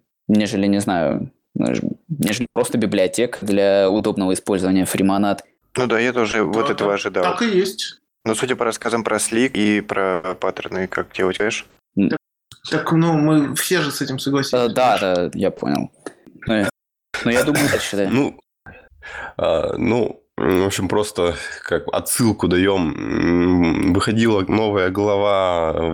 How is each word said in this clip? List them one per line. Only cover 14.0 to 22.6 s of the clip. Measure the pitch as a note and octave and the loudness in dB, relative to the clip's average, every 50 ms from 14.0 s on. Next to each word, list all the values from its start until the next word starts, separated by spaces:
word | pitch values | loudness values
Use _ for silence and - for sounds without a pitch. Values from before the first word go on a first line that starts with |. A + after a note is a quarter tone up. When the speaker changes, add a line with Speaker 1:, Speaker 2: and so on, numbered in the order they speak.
Speaker 3:
этим | C#3+ B2+ C3 C3 | -6 -6 -6 -6
согласились, | - C#3 C#3 C#3+ C3 - - B2 A#2+ A#2 | -4 -2 0 0 0 0 0 0 0 0
Speaker 1:
Э, | G2+ | 2
да, | B2+ B2+ B2 G#2 | 2 2 2 2
Speaker 3:
Миша. | F#2 G2 F#2 F2+ | 2 2 0 0
Speaker 1:
да, | F2 F2+ D#2 - | 0 0 -2 -2
я | F#2+ G2 F2+ | -2 -2 -2
понял. | - - - B1+ C#2+ - - - - _ _ - - _ _ - - - - | -2 -2 -4 -2 -2 -2 -4 -6 -12 _ _ -20 -20 _ _ -20 -20 -12 -4
Ну, | - A2 | -2 0
я, | G#2+ G2 - - _ _ _ _ _ _ _ - - - | 0 0 -2 -4 _ _ _ _ _ _ _ -12 -4 -2
ну, | A#2 | 0
я | A#2 B2+ - | 2 2 2
думаю, | D3+ D3 D3+ D3 C3+ | 2 0 0 2 0
дальше, | - G#2+ - - - | 0 -2 -2 -4 -4
да. | G2+ G2 F#2+ | -2 -2 0
Speaker 4:
Ну, | A2 C3 C#3+ - - - _ _ _ _ _ - - - - _ _ - - - - - - - - | 0 0 0 -2 -4 -10 _ _ _ _ _ -20 -20 -20 -20 _ _ -20 -20 -18 -16 -14 -14 -12 -6
а, | - E2+ E2 E2 D#2+ - - - | -4 -2 0 0 0 -2 -4 -4
ну, | - - - A2 B2 G#2+ - - - _ _ _ | -2 -2 0 0 0 -2 -4 -6 -10 _ _ _
в | - G#1+ D2+ F#2 F2+ F#2+ | -2 0 2 2 2 2
общем, | G2 G2 - F#2+ | 0 0 -2 -4
просто | F2 - G#2 G#2+ - - F#2+ F2+ E2+ E2+ - - - - - - | -2 0 -2 -2 -2 -2 0 0 0 -2 -4 -8 -12 -14 -14 -6
как | - F2 E2+ - - | -4 -4 -4 -4 -4
отсылку | - F2 E2+ - - - B2 A2 G2+ - - | -4 -4 -4 -4 -2 2 2 2 2 2 0
даём. | F2 F2+ F2+ | 2 2 4